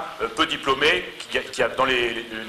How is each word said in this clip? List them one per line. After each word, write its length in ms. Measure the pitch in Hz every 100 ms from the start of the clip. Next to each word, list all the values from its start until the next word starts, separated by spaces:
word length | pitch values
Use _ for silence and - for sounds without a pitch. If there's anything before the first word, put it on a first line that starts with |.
| - -
euh, 80 | 113
peu 180 | 135 156
diplômées, 680 | 147 139 135 151 180 - -
qui, 220 | - 127
qui, 220 | - - 117 127
dont 80 |
les, 420 | 131 123 120 113 113
le 140 | 110